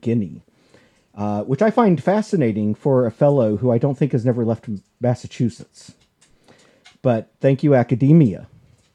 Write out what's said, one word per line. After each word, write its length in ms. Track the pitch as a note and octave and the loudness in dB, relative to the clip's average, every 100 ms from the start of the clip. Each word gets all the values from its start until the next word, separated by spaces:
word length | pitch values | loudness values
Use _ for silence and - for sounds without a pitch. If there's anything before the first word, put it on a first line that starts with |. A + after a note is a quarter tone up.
Guinea, 420 | A2+ A#2 F2 - - _ _ _ _ _ _ | -4 -4 -4 -10 -20 _ _ _ _ _ _
uh, 300 | G2+ G#2 G#2 | -10 -6 -6
which 180 | G#2 C3+ | -4 -2
I 80 | A3 | 0
find 320 | A3+ A3 D3+ | 2 2 2
fascinating 720 | F3+ G#3 G#3 F#3 A#2 G#2 G#2+ | 0 -2 -2 -2 0 -2 -4
for 320 | G#2+ D3 C3 A#2+ | -4 0 0 0
a 60 | |
fellow 460 | - D3 C#3+ A2 G#2 | 0 0 2 0 0
who 120 | B2 | 0
I 80 | A#2 | 0
don't 180 | C#3 C3+ | 0 -2
think 140 | C#3+ | -2
has 160 | C3 B2 | -2 -2
never 180 | A#2+ | -2
left 240 | A#2 A2 - G2 - - | -2 -4 -6 -12 -14 -6
Massachusetts. 920 | B2 A#2+ - - A#2 - - _ - - _ _ _ _ _ _ _ _ _ _ | -4 -4 -6 -4 -4 -6 -18 _ -20 -20 _ _ _ _ _ _ _ _ _ _
But 280 | C3 A2+ - _ | -2 -2 -4 _
thank 240 | C#3 C3+ | 0 2
you, 140 | D3+ C3 | 2 2
academia. 720 | A#2 B2 C3+ E3 B2 E2+ - - _ _ _ | 2 0 4 6 4 0 -12 -20 _ _ _